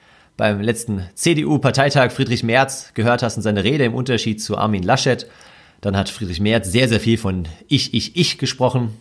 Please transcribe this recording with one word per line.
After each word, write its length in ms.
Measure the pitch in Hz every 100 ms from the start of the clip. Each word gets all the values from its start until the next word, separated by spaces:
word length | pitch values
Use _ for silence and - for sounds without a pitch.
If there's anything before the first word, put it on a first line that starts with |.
| _ _ _ -
beim 240 | 110 101
letzten 400 | 107 113 - 101 90
C-D-U-Parteitag 1000 | - 170 160 151 147 135 127 139 143 123
Friedrich 320 | - 127 120
Merz 480 | 113 120 135 - -
gehört 280 | - 110 120
hast 140 | 117 113
und 60 |
seine 200 | 107 107
Rede 220 | 113 151
im 80 | 123
Unterschied 500 | 120 127 113 117 107
zu 140 | - 98
Armin 260 | 110 101
Laschet, 440 | 90 131 143 120 - - - - - _
dann 160 | 104 98
hat 100 | 98
Friedrich 320 | - 101 87
Merz 320 | 104 113 98
sehr, 160 | 107 127
sehr 100 | 110
viel 200 | 117 113
von 280 | - 92 82 80 -
ich, 240 | 131 -
ich, 240 | 120 - 175
ich 220 | 175 -
gesprochen, 560 | 131 - 127 123 117 110